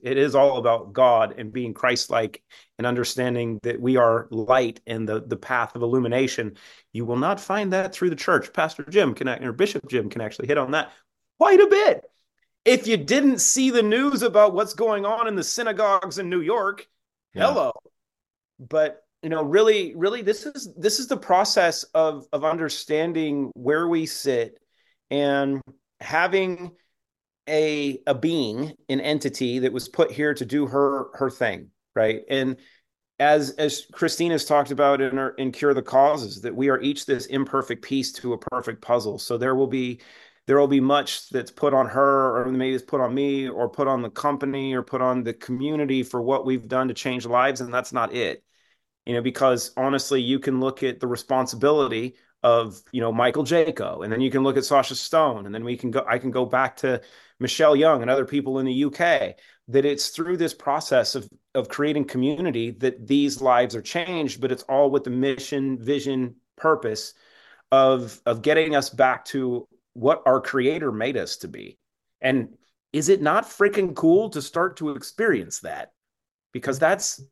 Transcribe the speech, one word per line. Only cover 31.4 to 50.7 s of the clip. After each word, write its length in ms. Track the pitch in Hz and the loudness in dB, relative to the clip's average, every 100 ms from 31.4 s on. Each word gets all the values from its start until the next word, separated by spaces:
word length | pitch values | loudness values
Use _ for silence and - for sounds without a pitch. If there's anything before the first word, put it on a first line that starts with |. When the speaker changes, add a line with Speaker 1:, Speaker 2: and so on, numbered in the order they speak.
| 117 90 - _ _ - | -4 -4 -12 _ _ 0
Speaker 1:
right? 260 | 110 110 - | 0 0 -4
And 260 | 135 131 131 _ _ _ _ _ - | -2 -2 -6 _ _ _ _ _ 0
as, 340 | 143 151 139 | 4 4 2
as 340 | 139 151 - - | -2 -4 -4 -12
Christina's 520 | - 165 - 170 160 | -4 -4 -2 -2 -2
talked 280 | - 147 139 | 0 0 0
about 280 | 139 143 139 | 2 2 4
in 160 | 135 135 | 0 -2
her, 140 | 135 | -4
in 220 | - 131 | -4 -6
Cure 200 | 120 147 | -2 0
the 100 | 139 | 0
Causes, 600 | - 131 139 151 110 98 | 2 4 4 2 -4 -10
that 120 | 113 | -10
we 140 | 101 139 | -2 0
are 120 | 135 | 0
each 260 | 135 143 - | -2 -4 -4
this 200 | 131 120 | -4 -2
imperfect 560 | 135 139 135 131 117 | -4 -2 -4 -4 -8
piece 300 | - 135 127 | -4 -4 -4
to 180 | - 123 | -6 -6
a 60 | 117 | -6
perfect 440 | - 127 - 113 | -6 -8 -8 -10
puzzle. 360 | - 120 202 - | -2 0 0 -6
So 200 | - 117 | -6 -2
there 160 | 127 | 0
will 140 | 131 135 | 0 0
be, 320 | 131 123 123 - - - _ - | -2 -4 -8 -18 -20 -20 _ 2
there 120 | 139 | 4
will 100 | 143 | 6
be 120 | 139 | 4
much 500 | 131 143 143 - - | 4 2 0 -8 -8
that's 200 | 135 120 | -8 -8
put 220 | - 147 | -2 2
on 140 | 135 120 | 2 2
her, 560 | 123 139 139 131 117 | 2 4 4 2 0
or 100 | 127 | -2
maybe 220 | 131 131 | -2 -2
it's 100 | 131 | -4
put 160 | 131 147 | -2 -2
on 140 | 123 | 0
me, 340 | 127 143 139 131 | 0 -2 -2 -4
or 220 | 104 120 | -4 -4
put 180 | - 139 | -2 -2
on 140 | 131 | 0
the 80 | 117 | -4
company, 640 | - 147 143 139 139 135 | -4 -2 -2 -4 -4 -4
or 80 | 131 | -4
put 180 | 123 131 | -4 -2
on 220 | 127 127 | 0 0
the 100 | 120 | -4
community 720 | 113 - 127 143 156 143 135 | -8 -8 -6 -4 -2 0 0
for 180 | 123 123 | -2 -2
what 240 | 120 135 | 0 0
we've 240 | 131 131 113 | 0 -2 -2
done 200 | 127 131 | 0 0
to 60 | |
change 300 | 110 135 127 | -2 -4 -6
lives, 380 | 117 123 135 127 | 0 2 4 0
and 100 | 123 | -4
that's 200 | 123 127 | -4 -4
not 200 | 123 113 | -2 -2
it. 300 | 123 101 - _ _ _ _ _ _ - | -2 -4 -4 _ _ _ _ _ _ -6
You 80 | |
know, 80 | 120 | -4
because 480 | 120 120 135 123 - - | -2 2 2 2 -2 -4
honestly, 440 | 131 139 - 139 | 0 0 0 -2
you 180 | 120 135 | 0 -2
can 200 | 143 131 | -2 -2
look 220 | 131 | -2